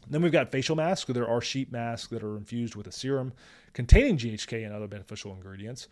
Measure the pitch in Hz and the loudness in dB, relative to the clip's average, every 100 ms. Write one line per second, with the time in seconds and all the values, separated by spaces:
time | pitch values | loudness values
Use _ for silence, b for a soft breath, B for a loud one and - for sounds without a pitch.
0 | - 147 170 135 127 131 131 156 160 190 | -4 0 4 4 2 0 0 0 2 0
1 | - 120 117 117 117 139 135 120 117 117 | -2 -2 0 0 0 -4 -4 -6 -6 -6
2 | - 113 107 107 104 120 117 107 101 - | -8 -8 -6 -8 -6 -6 -6 -6 -12 -8
3 | 131 135 131 - B B B - 123 196 | -2 -2 -2 -8 B B B -8 8 10
4 | 277 170 117 107 - 117 107 104 107 104 | 10 4 0 -6 -6 -6 -6 -8 -8 -10
5 | 92 107 - 95 98 98 104 127 - | -12 -12 -12 -12 -14 -12 -12 -12 -16